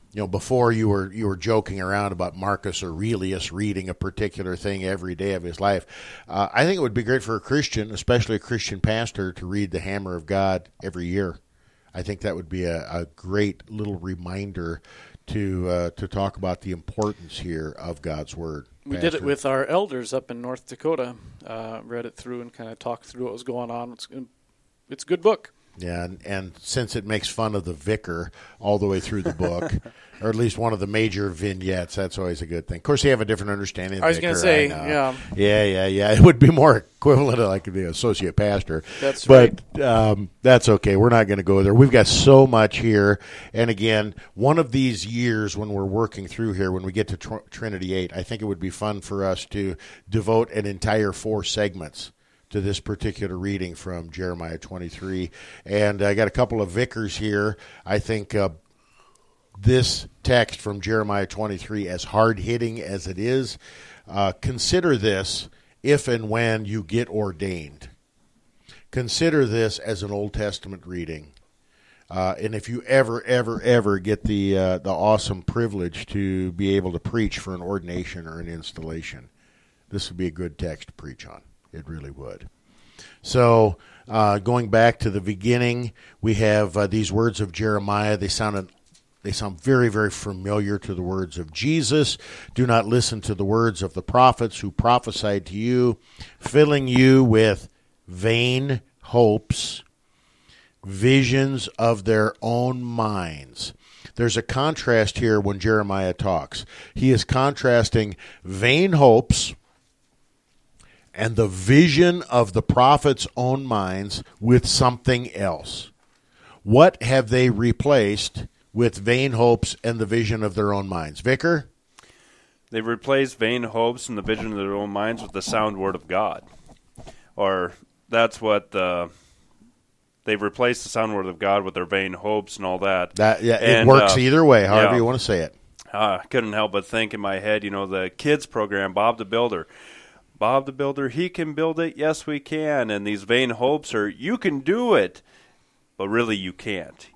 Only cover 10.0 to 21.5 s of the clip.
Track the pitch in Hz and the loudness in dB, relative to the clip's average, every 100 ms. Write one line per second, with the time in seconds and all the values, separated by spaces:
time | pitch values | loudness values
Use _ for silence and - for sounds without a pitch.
10 | 95 87 78 98 98 92 - - 95 90 | -8 -10 -4 0 0 0 -6 -14 -12 -8
11 | 87 95 95 - _ _ _ _ _ 90 | -4 -2 -4 -6 _ _ _ _ _ -12
12 | 87 98 104 87 82 90 87 82 - 85 | -10 -6 -6 -6 -8 -6 -4 -6 -8 -10
13 | 85 _ 90 101 104 - - 107 104 92 | -10 _ -4 0 0 -4 -12 -10 -8 -8
14 | 90 87 87 95 101 92 82 82 - - | -8 -10 -10 -10 -10 -8 -8 -10 -14 -20
15 | - - - 107 101 92 90 87 87 - | -20 -20 -10 -6 -4 -2 -2 -2 -4 -6
16 | 95 98 98 - 92 90 95 87 - - | -8 -4 -4 -4 -6 -6 -8 -10 -10 -4
17 | 104 104 85 - 90 80 78 - 85 78 | -4 -4 -14 -12 -10 -8 -10 -12 -12 -10
18 | 85 76 73 82 82 73 - _ - 92 | -10 -10 -10 -12 -12 -12 -16 _ -12 -6
19 | 165 160 139 139 135 135 135 170 202 127 | -4 -4 -4 -4 -2 -2 -2 -2 -2 -6
20 | 113 131 - 120 123 127 - 127 156 160 | -8 -8 -8 -12 -12 -14 -16 -8 -4 -4
21 | 123 120 - - - | -6 -12 -20 -20 -16